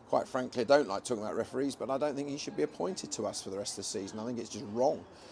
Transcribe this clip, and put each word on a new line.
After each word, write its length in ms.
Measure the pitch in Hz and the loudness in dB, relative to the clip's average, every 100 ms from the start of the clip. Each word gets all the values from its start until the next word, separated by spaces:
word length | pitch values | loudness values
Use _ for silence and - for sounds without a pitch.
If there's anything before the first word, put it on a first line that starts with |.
| - | 0
quite 180 | 127 117 | 2 2
frankly, 360 | 131 127 - | 0 0 2
I 20 | |
don't 240 | 113 143 110 | 8 8 8
like 160 | 98 | 0
talking 180 | - 117 | -2 -2
about 140 | 104 87 | 0 -2
referees, 380 | 110 123 139 | 0 0 -2
but 160 | 131 113 | -2 -2
I 80 | 135 | 0
don't 180 | 147 139 | 0 -2
think 140 | 143 | -4
he 80 | 143 | -6
should 180 | - - | -4 -2
be 60 | |
appointed 500 | 151 - 175 185 104 | -2 0 -4 -4 -6
to 140 | - 104 | -2 -2
us 160 | - | -2
for 80 | - | -4
the 80 | 98 | -4
rest 140 | 101 | -4
of 40 | - | -6
the 60 | |
season. 360 | 95 104 95 107 | -4 -4 -4 -4
I 60 | |
think 140 | 113 120 | -4 -4
it's 100 | 107 | -6
just 160 | 104 101 | -8 -4
wrong. 320 | 110 135 123 - - - | 2 4 2 -6 -18 -18